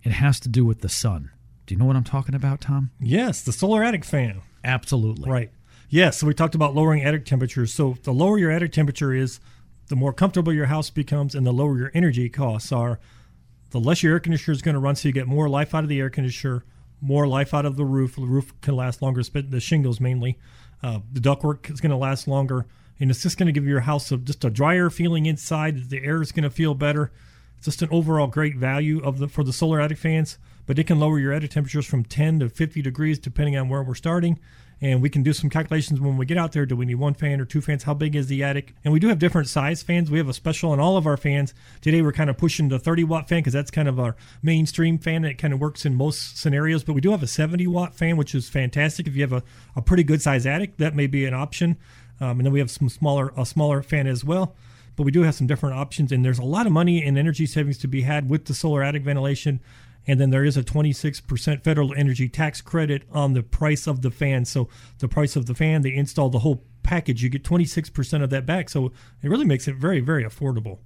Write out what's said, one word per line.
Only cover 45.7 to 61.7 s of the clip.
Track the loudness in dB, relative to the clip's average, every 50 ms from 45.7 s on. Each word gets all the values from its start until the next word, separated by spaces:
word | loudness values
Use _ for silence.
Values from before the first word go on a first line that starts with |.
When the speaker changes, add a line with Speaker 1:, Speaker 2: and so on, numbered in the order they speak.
| -6 -4 -2
Speaker 2:
in | 0 0
most | 0 0 0 -2 -4 -8 -12 -12 -4
scenarios. | -2 0 0 2 2 0 0 0 -2
But | 0 -2
we | 0
do | 2 2
have | 2 2 -2
a | -4
seventy | -2 -2 -2 0 0 0 0
watt | 0 0 -2 -2 -4 -4
fan, | -2 -2 0 2 0
which | 0 0 -2
is | -4 -4 -2
fantastic. | -4 -2 -2 -2 0 0 0 0 0 -4 -6 -6
If | -2
you | -2
have | -2 0 -2
a, | -4 -6 -8 -18 -20 -20 -10 -8
a | -2
pretty | 2 4 6 6 6
good | 4 4 2
size | 2 2 0 2 0
attic, | 0 -2 -2 -4 -6 -4 -2
that | -2 -2 0
may | 0 0 0
be | 0 0 0
an | 0 -2
option. | -4 -6 -6 -4 -2 0 0 0 0 -4 -20 -20 -20 -20 -20 -10 -6
Um, | -4 -2 0 0
and | 2
then | 2 2
we | 2
have | 0 0
some | -2 -2 -2 -2
smaller, | 0 0 0 0 2 0 0 -2 -2 -4
a | -6
smaller | -2 0 0 2 2 2 0 -2
fan | -2 -2 -2 0
as | 0 -2 -4 -2
well. | -2 -2 0 -2 -4 -6 -12 -20 -20 -20 -20 -20 -20 -6 -2
But | 0
we | 2
do | 4 4 4
have | 4 2
some | 2 0 0
different | 0 0 -2 -4 -4
options, | -4 -6 -8 -2 -2 -2 0
and | 2 2 2
there's | 2 2 0
a | 0
lot | -2 0 0 2 4
of | 4
money | 4 4 4 2 2 2
and | 2 2 2
energy | 2 0 0 0 -2
savings | -2 0 -2 -2 -2 -2 -4
to | -4 -4
be | -2 0
had | 0 0 0 -2 0 0
with | -2 -2 -2
the | -4 -8
solar | -2 -2 0 0 2 0
attic | 0 -2 -2 -2
ventilation. | -2 -2 0 0 -2 -2 -2 -2 -2 -2 -2 -6 -12 -20 -20 -20 -20 -20 -14 -2
And | 0 2 4
then | 4 4
there | 4 4 4
is | 4 2 2
a | -2
twenty-six | 0 0 2 2 2 0 0 -2 -4 -4 -4
percent | -6 -6 -6 -2 0 -2 -2 0 0
federal | 0